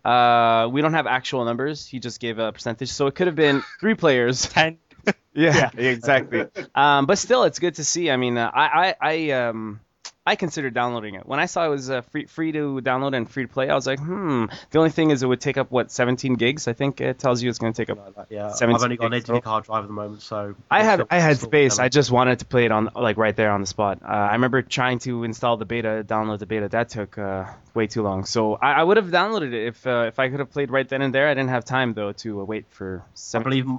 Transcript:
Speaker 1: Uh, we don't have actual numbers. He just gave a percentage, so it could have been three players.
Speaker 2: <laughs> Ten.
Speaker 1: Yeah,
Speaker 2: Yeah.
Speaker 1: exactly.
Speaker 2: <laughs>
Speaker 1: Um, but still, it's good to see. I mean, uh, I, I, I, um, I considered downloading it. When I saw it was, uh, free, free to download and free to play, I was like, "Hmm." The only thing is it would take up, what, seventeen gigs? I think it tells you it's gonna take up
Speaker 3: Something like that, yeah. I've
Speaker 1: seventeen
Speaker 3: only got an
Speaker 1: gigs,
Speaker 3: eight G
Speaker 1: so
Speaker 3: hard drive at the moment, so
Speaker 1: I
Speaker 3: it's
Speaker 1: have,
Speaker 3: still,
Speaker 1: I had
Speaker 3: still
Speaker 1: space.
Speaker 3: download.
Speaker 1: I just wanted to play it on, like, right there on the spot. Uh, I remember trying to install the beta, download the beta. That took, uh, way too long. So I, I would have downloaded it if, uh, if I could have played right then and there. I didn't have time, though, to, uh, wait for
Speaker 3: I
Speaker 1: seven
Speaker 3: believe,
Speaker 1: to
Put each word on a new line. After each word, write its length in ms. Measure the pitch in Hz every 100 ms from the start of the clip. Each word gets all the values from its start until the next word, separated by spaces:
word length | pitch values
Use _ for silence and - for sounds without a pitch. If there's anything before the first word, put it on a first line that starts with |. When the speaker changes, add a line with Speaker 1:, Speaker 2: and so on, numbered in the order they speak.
Speaker 1:
Uh, 640 | - 123 120 120 117 113 117
we 100 | 135
don't 120 | 156
have 120 | 156 120
actual 400 | 127 - 135 117
numbers. 400 | 120 139 147 -
He 140 | 127
just 200 | 123 -
gave 200 | 120 110
a 120 | 110
percentage, 380 | 104 120 113 127
so 160 | - 139
it 80 |
could 140 | - 180
have 80 | 156
been 260 | 151 139 - -
three 140 | 214
players. 540 | 220 170 127 120 127 -
Speaker 2:
<laughs> 0 |
Ten. 300 | 175 160 165 _ _ -
Speaker 1:
Yeah, 80 | - _ -
Speaker 2:
Yeah. 340 | 160 139 - 117
Speaker 1:
exactly. 680 | 127 120 131 135 - 117 - -
Speaker 2:
<laughs> 140 | -
Speaker 1:
Um, 320 | - 143 143 135
but 140 | 202
still, 240 | - 247
it's 160 | 185 -
good 160 | 175 156
to 80 | 147
see. 240 | 165 170
I 80 | 127
mean, 220 | 123 120
uh, 100 | 117
I, 360 | 131 151 156 185
I, 60 | -
I, 280 | 147 160 156
um, 500 | 131 120 110 110 104 _ _ - _ -
I 100 | 208
considered 380 | 175 160 135
downloading 420 | 120 123 120 107 95
it. 100 | -
When 140 | 139
I 60 | 175
saw 200 | 185 165
it 40 |
was, 200 | 143 127
uh, 120 | 131
free, 240 | - 151 -
free 260 | - 160
to 300 | 151 147 135
download 320 | 123 127 139 131
and 140 | 110
free 120 | - 120
to 20 |
play, 220 | 135 135
I 60 | 143
was 120 | 127
like, 100 | 135
"Hmm." 500 | 151 190 180 127 110 - -
The 60 | 156
only 120 | 160
thing 200 | 156 160
is 120 | 139
it 40 | 131
would 120 | 123
take 160 | 143 135
up, 140 | 127
what, 180 | 123 110
seventeen 440 | - 123 127 135
gigs? 340 | 120 120 151 -
I 60 |
think 260 | 120 139 135
it 180 | 131 123
tells 240 | 131 123
you 80 | 123
it's 100 | 113
gonna 120 | 117
take 180 | 113 107
up 80 | 101
Speaker 3:
Something 160 | 101 98
like 100 | -
that, 80 | 104
yeah. 120 | 104
I've 80 | 107
Speaker 1:
seventeen 280 | 117 117
Speaker 3:
only 140 | 120 120
got 80 | 113
an 60 |
Speaker 1:
gigs, 160 | 120 117
Speaker 3:
eight 40 | 120
G 60 |
Speaker 1:
so 80 | 113
Speaker 3:
hard 140 | 110
drive 200 | 107 110 101
at 20 |
the 60 |
moment, 280 | 104 104 101
so 320 | - 107 101 101 -
Speaker 1:
I 100 | 185
Speaker 3:
it's 60 | 220
Speaker 1:
have, 120 | 190
Speaker 3:
still, 100 | -
Speaker 1:
I 80 | 175
had 180 | 160 139
Speaker 3:
still 100 | 113
Speaker 1:
space. 280 | 151 135 120
Speaker 3:
download. 60 |
Speaker 1:
I 60 | 127
just 220 | 139 123
wanted 280 | 123 127 123
to 60 | -
play 200 | 127 117
it 80 |
on, 160 | 107 110
like, 220 | - 117 104
right 180 | 110 107
there 140 | 107
on 100 | 101
the 60 | 98
spot. 320 | - 101 92
Uh, 40 | -
I 260 | 104 101
remember 280 | 113 127 131
trying 360 | 123 - 127 123
to 240 | 127 120
install 320 | 117 110 123 113
the 80 | 104
beta, 380 | 117 110 110 104
download 340 | 110 107 104
the 60 | 98
beta. 220 | 110 101
That 220 | 113 120
took, 280 | 113 98 -
uh, 280 | 98 95 95 - _
way 140 | 117 107
too 140 | 113
long. 220 | 101 95 95
So 300 | 117 107 107
I, 180 | 135
I 100 | 143
would 140 | 165 208
have 80 | 185
downloaded 460 | 175 196 220 143
it 140 | 117 113
if, 200 | 110 127
uh, 180 | 120 113
if 100 | 123
I 80 | 131
could 120 | 139
have 120 | 135
played 200 | 147 139
right 180 | 135 127
then 120 | 135
and 100 | 135 131
there. 140 | 151
I 60 | 135
didn't 160 | 131
have 120 | 127
time, 300 | - 131 123
though, 180 | 107 101
to, 300 | 101 113 101
uh, 20 |
wait 220 | 98 107 -
for 300 | - 95 90
Speaker 3:
I 80 | -
Speaker 1:
seven 300 | - - 117 120
Speaker 3:
believe, 140 | 135
Speaker 1:
to 60 | 127